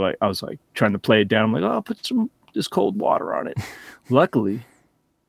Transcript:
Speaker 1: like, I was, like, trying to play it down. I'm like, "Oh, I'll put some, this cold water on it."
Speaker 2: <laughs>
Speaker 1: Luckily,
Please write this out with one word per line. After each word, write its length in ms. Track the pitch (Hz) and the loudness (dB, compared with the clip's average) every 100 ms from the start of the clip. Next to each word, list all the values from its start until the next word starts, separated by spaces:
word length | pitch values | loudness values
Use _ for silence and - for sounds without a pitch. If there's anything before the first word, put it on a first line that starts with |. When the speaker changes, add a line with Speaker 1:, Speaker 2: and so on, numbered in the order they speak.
| 95 | 0
Speaker 1:
like, 120 | - | 0
I 60 | 104 | -2
was, 160 | 92 | -2
like, 160 | - - _ | -8 -12 _
trying 180 | - 107 | 0 0
to 80 | 98 | 0
play 220 | - 110 | 4 4
it 80 | 101 | 4
down. 160 | 110 110 | 2 2
I'm 80 | |
like, 100 | 113 | 0
"Oh, 80 | 107 | 0
I'll 100 | 233 | -2
put 240 | - 220 - | -6 -10 -4
some, 240 | 254 220 _ _ | -2 -2 _ _
this 140 | - - | -6 -4
cold 320 | - - 202 | 0 0 0
water 340 | - - - | 0 0 -2
on 140 | - - | -4 -6
it." 100 | - - - | -8 -10 -14
Speaker 2:
<laughs> 260 | - - - | -20 -14 0
Speaker 1:
Luckily, 520 | 127 185 131 101 110 117 _ _ _ _ _ | 2 4 2 0 -4 -10 _ _ _ _ _